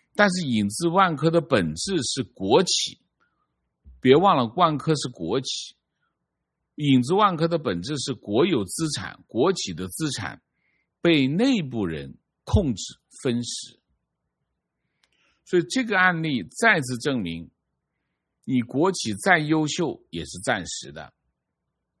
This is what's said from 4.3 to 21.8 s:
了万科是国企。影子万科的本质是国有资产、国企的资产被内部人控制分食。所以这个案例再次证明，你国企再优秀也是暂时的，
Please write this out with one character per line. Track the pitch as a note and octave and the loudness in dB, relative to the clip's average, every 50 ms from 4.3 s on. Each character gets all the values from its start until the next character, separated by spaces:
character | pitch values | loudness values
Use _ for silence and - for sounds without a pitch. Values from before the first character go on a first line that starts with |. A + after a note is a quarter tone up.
| F3 | 4
了 | C#3 B2 A2+ - | 4 2 0 0
万 | F3+ F3+ D#3+ D3+ | 2 2 2 2
科 | C3+ - D#3+ D#3 | 0 -2 -2 -2
是 | C#3 - C3+ | -2 -2 -8
国 | - - E2 D#2+ G#2 C3+ | -8 -8 -6 -4 -4 -4
企。 | C3+ - - - - - - _ _ _ _ _ _ _ _ _ _ _ _ _ _ _ _ _ _ _ - | -4 -6 -10 -10 -12 -14 -18 _ _ _ _ _ _ _ _ _ _ _ _ _ _ _ _ _ _ _ -8
影 | - D3+ C#3+ C3+ B2+ A#2+ | -4 2 4 4 4 4
子 | C3 F3+ | 2 2
万 | G3+ G#3+ G3+ F3+ | 2 2 2 2
科 | D3 D#3+ | 0 -2
的 | E3 E3+ | 0 -2
本 | E3 D3 A#2+ F#2 F2 | -2 -2 -2 -4 -4
质 | F2 B2 D3+ | -4 -6 -8
是 | C#3 - D3 B2 | -6 -6 -6 -8
国 | - - G2+ G2+ A#2 D#3+ | -8 -6 -2 0 2 2
有 | G3 E3 A2+ G2 | 2 2 0 -2
资 | F#2 - - E3 D#3 | -4 -6 -6 -6 -4
产、 | C3+ A#2 F#2+ - - - - | -4 -6 -8 -10 -14 -16 -18
国 | _ - A2 C#3 F#3 F#3 | _ -2 0 2 2 2
企 | - - G2 F2 | -2 -4 -8 -8
的 | D2+ F#2 | -8 -8
资 | F#2 - - D#3 D3 | -10 -6 -6 -4 -4
产 | B2+ - G2 C2+ - - _ _ _ _ _ _ _ _ _ _ _ _ | -4 -4 -8 -8 -10 -14 _ _ _ _ _ _ _ _ _ _ _ _
被 | - E3+ E3 D3 C3+ | 2 2 4 4 4
内 | C3 D3 F3+ A#3+ C#4 C4 G#3 | 2 2 2 2 2 2 0
部 | D#3+ C3 B2 A2+ G2+ | -2 -4 -4 -4 -4
人 | E2+ D#2+ D2 C#2 C#2 - _ _ _ _ _ _ | -2 -4 -6 -8 -12 -16 _ _ _ _ _ _
控 | - - G#3+ F#3 C#3 A2 | 0 2 2 2 2 -2
制 | - - - - _ _ _ - - - | -4 -6 -14 -16 _ _ _ -14 -6 -4
分 | C3+ A#2 A#2+ A#2+ | -2 -2 -2 -4
食。 | A#2 - - - - - _ _ _ _ _ _ _ _ _ _ _ _ _ _ _ _ _ _ _ _ _ _ _ _ _ _ _ _ _ _ _ _ _ _ | -6 -10 -12 -12 -16 -20 _ _ _ _ _ _ _ _ _ _ _ _ _ _ _ _ _ _ _ _ _ _ _ _ _ _ _ _ _ _ _ _ _ _
所 | - F3+ | 0 0
以 | F3+ E3 F3+ | 0 0 0
这 | - C4 B3+ | -2 -2 -2
个 | A3 G#3 | 0 2
案 | F#3 F#3 F#3 F3 D#3+ | 4 4 4 2 2
例 | D#3+ D#3+ C#3 A#2 E2+ | -2 -2 -2 -2 -4
再 | - - - A3+ A3+ G#3 E3+ | -6 -4 2 4 4 4 4
次 | C3+ B2 B2+ | 0 -2 -6
证 | A#2 - D3+ C3+ A#2+ | -4 -2 -2 -2 -2
明， | G2 E2+ E2 E2+ E2+ - _ _ _ _ _ _ _ _ _ _ _ _ _ _ _ _ _ _ - | -2 -4 -6 -8 -10 -14 _ _ _ _ _ _ _ _ _ _ _ _ _ _ _ _ _ _ -6
你 | - C3 B2+ | -2 0 0
国 | A2+ - - C3+ E3 F#3+ | 0 0 0 2 2 2
企 | F#3 - - A2+ G#2+ | 2 0 -4 -4 -4
再 | G2+ - G3 F3+ | -2 2 2 4
优 | E3 D3+ D3 D#3+ D#3 D#3 | 4 2 2 0 0 0
秀 | D3 - - E3+ C#3 - - _ _ | 0 -2 -2 -4 -4 -4 -8 _ _
也 | - E2 D#2+ | -10 -10 -10
是 | - - F2 | -10 -12 -8
暂 | G#2 C3+ A#2+ G2+ E2 | -4 -4 -4 -4 -4
时 | D#2 - - - C#2 | -8 -10 -12 -12 -14
的， | D2 D#2 D2 A#1 _ _ _ _ _ _ _ _ _ _ _ _ _ _ | -16 -16 -18 -18 _ _ _ _ _ _ _ _ _ _ _ _ _ _